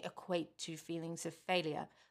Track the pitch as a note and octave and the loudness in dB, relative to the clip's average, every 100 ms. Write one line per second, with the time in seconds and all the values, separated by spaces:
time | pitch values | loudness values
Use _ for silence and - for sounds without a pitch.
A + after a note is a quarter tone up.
0 | F3+ - - F3 D#3 - - D#3 - E3+ | 0 -6 0 2 0 -6 -6 -6 -4 -2
1 | E3 E3 E3 - - F3+ D#3 D3+ - - | -2 -4 -4 -4 2 4 4 0 -4 -10
2 | - | -20